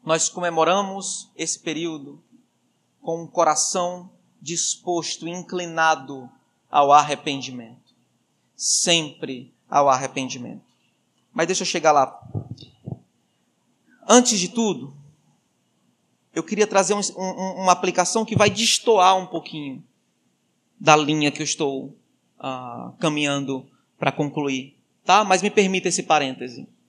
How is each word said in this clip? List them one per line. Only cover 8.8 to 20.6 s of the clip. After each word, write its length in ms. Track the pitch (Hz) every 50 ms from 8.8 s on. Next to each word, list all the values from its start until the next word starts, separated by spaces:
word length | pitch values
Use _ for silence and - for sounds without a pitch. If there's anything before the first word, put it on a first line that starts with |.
| - 185 170 165 156 147 - _ - 131 135 123 135 - _ _ _ _
ao 200 | - 147 143 139
arrependimento. 760 | 131 127 139 131 - 139 131 127 127 131 120 117 113 - _ _ _ _ _ _ _ _ _ _ _ _ _ _ _
Mas 140 | - 165
deixa 160 | 165 185 180 185
eu 40 |
chegar 240 | - - 175 151 160
lá. 280 | 151 143 135 - - - - - - 110 - - - - - - _ _ _ - - - _ _ _ _ _ _ _ _ _ _ _ _ _ _ _ _ _ _ _ _ _
Antes 320 | - 208 247 247 247 226 202
de 100 | 175 180
tudo, 460 | - 226 233 214 180 - 127 139 - - - - _ _ _ _ _ _ _ _ _ _ _ _ _ _ _ _ _ _ _ _ _ _ _ _ _
eu 100 | 165 165
queria 240 | - 208 196 208
trazer 260 | 208 - 196 190 170 208
um, 80 | 202 196 - -
um, 440 | - 185 190 180 - 190 190 185 - 190
uma 80 | 185
aplicação 520 | 180 - - 185 170 - 180 - - 226 220
que 120 | 220 220
vai 140 | - 214 214
destoar 680 | 185 196 226 226 - - - 247 226 196 180 190 190
um 80 | 185 185
pouquinho 580 | - - 165 - - - 156 147 139 131 - - _ _ _ _ _ _ _ _ _ _ _ _ _ _ _